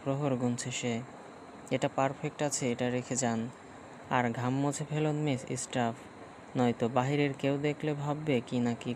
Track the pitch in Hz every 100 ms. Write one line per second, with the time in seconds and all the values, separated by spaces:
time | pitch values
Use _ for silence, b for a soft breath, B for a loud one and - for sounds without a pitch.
0 | 139 135 147 123 123 120 131 120 123 117
1 | 127 - - - - - - 131 143 -
2 | 135 139 151 - 147 - 131 120 123 123
3 | 120 123 120 113 117 - - - - -
4 | - 131 120 113 123 135 143 143 151 151
5 | 156 151 151 127 - 127 - 127 117 113
6 | - - - - - 135 123 117 117 131
7 | 127 147 143 135 139 139 147 143 151 147
8 | 143 147 151 123 117 123 120 117 127